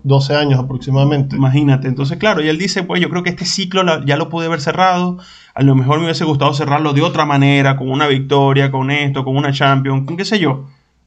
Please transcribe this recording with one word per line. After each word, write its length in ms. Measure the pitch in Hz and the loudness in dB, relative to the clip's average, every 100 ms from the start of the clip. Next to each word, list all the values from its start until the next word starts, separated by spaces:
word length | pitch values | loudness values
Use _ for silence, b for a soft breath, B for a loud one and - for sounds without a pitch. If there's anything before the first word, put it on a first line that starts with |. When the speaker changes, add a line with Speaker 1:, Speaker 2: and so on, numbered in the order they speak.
Speaker 1:
doce 320 | 139 139 139 147 | 0 2 2 0
años 240 | 147 131 | 2 0
aproximadamente. 760 | 135 131 - 135 139 147 139 - | -2 -6 -2 2 2 2 -2 0
Speaker 2:
Imagínate, 520 | 135 143 143 131 131 | 2 2 4 2 0
entonces, 320 | 127 139 175 | -4 -4 -2
claro, 240 | 214 185 | 0 0
y 60 | 151 | 0
él 100 | 156 | 0
dice, 240 | 190 196 | -2 -4
pues, 180 | 180 180 | -4 -2
"Yo 80 | 160 | -2
creo 140 | 175 | -2
que 80 | 180 | -4
este 140 | 170 180 | -6 -6
ciclo 360 | - 185 185 | -6 -4 0
la, 220 | 180 156 143 | 0 0 0
ya 100 | 143 | -2
lo 120 | 165 | -2
pude 160 | 165 165 | -4 -4
haber 160 | 165 | -4
cerrado, 560 | 139 160 185 180 180 180 B B B - | -2 0 2 2 -2 -6 B B B 0
a 80 | |
lo 100 | 139 | 4
mejor 240 | 135 127 151 | 4 2 0
me 80 | 165 | 0
hubiese 200 | 160 170 | -2 -2
gustado 280 | 139 143 | 0 0
cerrarlo 400 | 143 147 147 151 | 0 -2 0 0
de 80 | 143 | 0
otra 240 | 165 170 151 | 0 0 0
manera, 500 | 139 139 143 139 135 | 2 4 4 2 0
con 120 | 131 | -2
una 160 | 135 147 | 0 0
victoria, 640 | 135 135 143 139 135 139 | 0 0 2 4 2 0
con 220 | 135 131 | 0 -2
esto, 320 | 147 143 139 | -2 -2 -2
con 120 | 127 135 | -2 -2
una 160 | 147 | -2
Champions, 540 | 139 151 165 139 135 139 | 0 2 2 0 -2 -2
con 100 | 170 | -6
qué 100 | 196 | -2
sé 120 | 214 | 0
yo, 280 | 156 135 B B B _ | 0 -2 B B B _